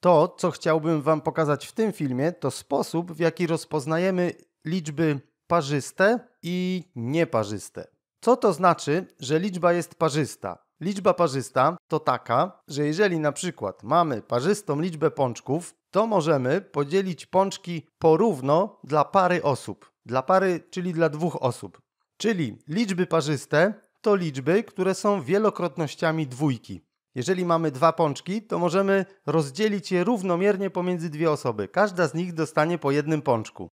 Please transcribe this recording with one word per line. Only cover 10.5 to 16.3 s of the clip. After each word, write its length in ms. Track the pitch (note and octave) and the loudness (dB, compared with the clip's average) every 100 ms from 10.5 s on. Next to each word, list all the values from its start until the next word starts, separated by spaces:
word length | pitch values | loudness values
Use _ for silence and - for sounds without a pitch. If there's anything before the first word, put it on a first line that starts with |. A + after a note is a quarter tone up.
| E2+ _ _ | -10 _ _
Liczba 340 | E3 G3+ G3 | -6 0 0
parzysta 640 | F3 E3+ C3+ A#2+ C3+ C#3 F3 _ | 2 2 0 -2 2 2 0 _
to 120 | D#3 | -2
taka, 600 | D3+ B2 - A#2+ F3+ - _ | 0 -2 0 0 0 -4 _
że 180 | C#3+ D3 | -2 -2
jeżeli 340 | D#3 G#3 E3+ | 2 2 2
na 120 | D3+ | -2
przykład 500 | C#3 F3+ - G2+ - | -2 -8 -6 -8 -8
mamy 400 | G#2 D#3+ E3 A#2 | 0 2 2 -2
parzystą 580 | - A#2+ D3 G3+ - C#3+ | -2 -2 0 -2 -2 -4
liczbę 300 | F3+ D#3 D#3 | -4 -2 -2
pączków, 640 | - C3 A#2 - D3 E3+ _ _ | 0 -2 -2 -4 -4 -4 _ _
to 160 | F#3+ A3+ | -2 2
możemy 540 | G#3 D#3 | 2 2